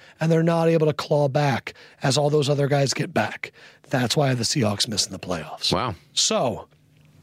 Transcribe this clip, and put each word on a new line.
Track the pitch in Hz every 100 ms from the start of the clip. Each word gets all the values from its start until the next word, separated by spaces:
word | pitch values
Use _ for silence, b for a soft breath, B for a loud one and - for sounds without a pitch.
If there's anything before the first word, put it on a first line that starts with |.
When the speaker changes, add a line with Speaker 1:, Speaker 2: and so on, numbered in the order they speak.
| B B
Speaker 1:
and | 160
they're | 165
not | 165 170 165
able | 165 156
to |
claw | 143 - 147 143
back | 143 147 110 - - B B
as | 139 131
all | 147
those | 151 139
other | 143 139
guys | 143 139
get | - 107 110
back. | 107 - - B B B -
That's | 131 120 160
why | 135
I |
have | 123
the |
Seahawks | 110 123 107 104 -
missing | 101 -
the | 95
playoffs. | - 85 78 - -
Speaker 2:
Wow. | 90 120 87 -
Speaker 1:
So, | - - 220 131 95 - _ _ _ _ -